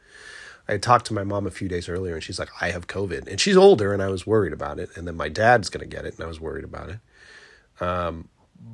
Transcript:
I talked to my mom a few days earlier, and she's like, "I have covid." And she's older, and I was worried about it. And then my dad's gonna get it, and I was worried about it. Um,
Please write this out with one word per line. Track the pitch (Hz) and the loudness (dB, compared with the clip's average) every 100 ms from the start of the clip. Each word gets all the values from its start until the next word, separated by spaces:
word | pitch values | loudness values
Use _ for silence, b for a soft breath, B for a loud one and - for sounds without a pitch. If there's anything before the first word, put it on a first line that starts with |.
| B B B B B B - | B B B B B B -6
I | 101 | -2
talked | 120 117 - | 4 4 4
to | |
my | 104 | -6
mom | 101 101 98 | -4 -4 -4
a | |
few | - 92 | -6 -6
days | 87 87 | -6 -6
earlier, | 87 92 | -6 -6
and | 80 | -8
she's | - 90 | -8 -10
like, | 82 - | -10 -6
"I | 87 | -4
have | 87 87 | -4 -6
covid." | 92 101 69 - | -6 -6 -6 -8
And | 95 | -2
she's | 202 185 | 6 10
older, | 196 131 101 | 10 8 4
and | 98 | 0
I | 95 | -2
was | 95 104 | -2 2
worried | 110 87 | 2 2
about | 67 71 76 | -2 -8 -8
it. | - - | -10 -10
And | 87 | -10
then | 80 | -6
my | 76 | -4
dad's | 80 113 120 90 | 2 4 4 2
gonna | - 80 | -8 -10
get | 71 76 | -10 -10
it, | |
and | - | -10
I | 82 | -12
was | 80 | -10
worried | 80 - | -10 -10
about | - - 78 | -10 -12 -12
it. | 107 _ B B B B B B - | -14 _ B B B B B B -8
Um, | 90 90 85 82 - _ _ - 113 | -4 -2 -4 -6 -14 _ _ -20 -20